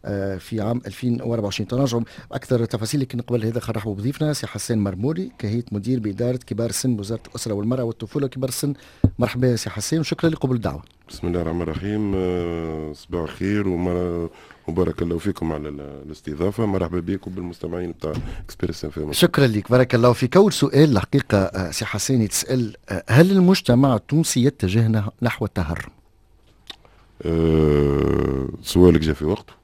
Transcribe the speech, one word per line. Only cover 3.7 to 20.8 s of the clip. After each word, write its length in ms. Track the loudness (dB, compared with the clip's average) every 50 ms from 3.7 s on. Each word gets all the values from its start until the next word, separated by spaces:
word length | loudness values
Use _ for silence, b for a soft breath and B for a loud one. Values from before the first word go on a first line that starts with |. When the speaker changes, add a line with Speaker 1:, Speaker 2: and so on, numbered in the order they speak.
| -6
Speaker 1:
نرحبوا 180 | -4 -4 -4 -4
بضيفنا 380 | -2 -2 -4 -2 0 -2 -2 0
سي 140 | -2 -6
حسين 300 | -8 -8 -8 -4 -2 0
مرموري، 540 | 0 0 0 -2 -2 -2 -2 -2 -2 -6 -8 -8 -8
كهيئة 240 | -4 -2 -2 -2 -4 -4
مدير 280 | -6 -4 -2 0 -2 0
بإدارة 400 | 0 -4 -2 -2 -2 -2 -2 -4 -6
كبار 220 | -6 -4 -2 -2 -2
السن 260 | -2 -2 0 0 0
بوزارة 260 | -2 -2 -6 -8 -8 -8
الأسرة 260 | -12 -12 -8 -4 -4 -2
والمرأة 300 | -2 0 -2 0 0 -2
والطفولة 420 | -4 -4 _ -12 -6 -4 -4 -4
وكبار 240 | -4 -4 -6 -6 -4
السن. 240 | -4 -2 -2 -4 -4 B B B B B B 0 B 0
مرحبا 360 | -2 -2 0 0 0 0 0
سي 140 | 0 -4 -8
حسين، 300 | -8 -8 -6 -4 -2 -2
وشكرا 300 | -2 -4 -4 -2 0 -2
لقبول 260 | 0 0 -2 -2 -2
الدعوة. 260 | -2 -2 -4 -6 -6 -14 -18 _ _ _ -20
Speaker 2:
بسم 180 | -12 -6 -4
الله 140 | -2 -2 -2
الرحمن 200 | -2 -2 -2 -2
الرحيم، 540 | -4 -4 -4 -6 -4 -4 -4 -2 -2 -2 0
آه، 760 | 0 0 0 -2 -2 -4 -4 -4 -6 -6 -6 -6 -8 -8 -10 -12
صباح 280 | -14 -12 -8 -6 -6
الخير 460 | -6 -6 -6 -4 -2 -2 0 0 0
ومر-، 640 | 0 -2 0 0 -2 0 -2 -2 -2 -4 -4 -6 -8 B B B B B B B
وبارك 340 | -4 0 0 0 0 0 -4
الله 160 | -4 -4 -4
فيكم 360 | -4 -4 -4 -4 -4 -4 -4 -4
على 160 | -6 -8 -10
ال-، 340 | -12 -12 -14 -14 -16 -16 -16
الاستضافة. 600 | -16 -18 -14 _ -10 -4 -2 -2 -2 0 -2 -2
مرحبا 340 | 0 0 -2 -2 -2 -2 -4
بكم 320 | -2 -4 -6 -6 -6 -10
بالمستمعين 600 | -10 -8 -10 -10 -10 -10 -8 -8 -6 -6 -6 -8
بتاع 220 | -8 -8 -6 -6 -6 -6 B B B B B
إكسبريس 400 | -14 -8 -6 -6 -6 -4 -6 -8
اف 140 | -8 -6 -6
ام. 140 | -6 -4 0
Speaker 1:
شكرا 340 | 0 0 2 2 2 2
لك، 240 | 2 2 -2 0 2
بارك 240 | 2 2 4 2 2
الله 180 | 4 4 4 4
فيك. 240 | 2 -2 2 4
أول 160 | 4 4 4 4
سؤال 380 | 0 -2 2 6 6